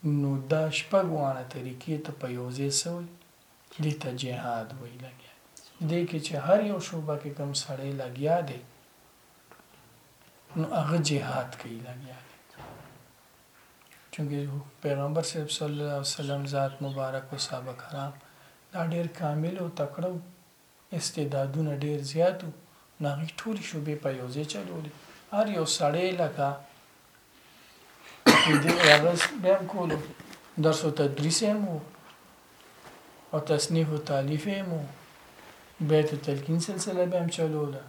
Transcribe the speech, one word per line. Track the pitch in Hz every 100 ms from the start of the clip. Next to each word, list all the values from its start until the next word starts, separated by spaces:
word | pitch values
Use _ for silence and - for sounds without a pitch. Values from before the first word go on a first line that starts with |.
نو | 156 147 143 139 131
دا | 156 156 -
شپږ | - 196 175 156
واړه | 139 127 127 135
طریقې | 127 127 - 151 156
ته | 143
په | 127 123
یو | 123 127
ځای | 139 139
څه | 170 175
وایي؟ | 170 - - - - - - -
دې | 151 147
ته | 143 123
جهاد | 127 123 123 117 107 135
وایي | 120 120 131
لګیا. | - - - - - - - 160
دې | 170 175
کې | 165 -
چې | 151 139
هر | 202 208
یو | 190 -
شعبه | 165 151 143
کې | 151 143
کوم | 143 139
سړی | - 135 139 139
لګیا | 127 123 147 170 151
دی، | 123 - - - - - - - - - - - - - - - _ - - - -
نو | 160 170
هغه | 147 165 147
جهاد | 143 135 131 123 -
کوي | 120 117 123
لګیا | 127 131 123 -
دی. | - - - 117 120 - - - - - - - - - - - - -
چونکه | - 143 143 143 143 - - 147
پیغمبر | 139 143 156 160
صلی | 165
الله | 151 - 151 147 147
علیه | 143
وسلم | 139 - 143 139 139
ذات | 139 135 135 139
مبارک | 135 131 131 131
او | 123 -
صحابه | 127 127 123
کرام | - 143 143 139 - - - - -
دا | 185 165
ډېر | 170 170 -
کامل | 160 151 165 185
او | 170 -
تکړه | 139 - 180
وو، | 175 - - - _ _ _ -
استعدادونه | 170 - - 143 139 135 139 156 139
ډېر | 147 147 139
زیات | 156 180 185
وو. | 175 - - - - -
نو | 147
هغې | 143 160 -
ټولې | 226 208 160
شعبې | 160 147 147
په | 139 131
یو | 127 135
ځای | 151
چلولې. | - 185 170 151 - - - -
هر | 202 214 185
یو | 156 -
سړی | 147 160 185 180
لکه | 156 139 139 139 - - - - - - - - - - - - - - - - -
<coughs> | - 165 147
د | 147 170 151
هغه | 147 160 170 - 285
بیا | 180 190
هم | 185
کولو، | 196 170 151 - - - - - -
درس | 156 156 160
او | 143
تدریس | 143 139 151 165
یې | 220
هم | 208 196
و، | 160 143 - - - - - - - - - - - - - -
او | 156 -
تصنیف | 147 - 165 156
او | 151 151
تالیف | 139 139 151 202
یې | 196
هم | 185
و، | 165 139 139 - - - - - - - - 151
بیت | 151 151
و | 147 143
تلقین | 139 139 165 165
سلسله | 190 202 180 180
بیا | 180
هم | 170 -
چلوله | 160 151 147 135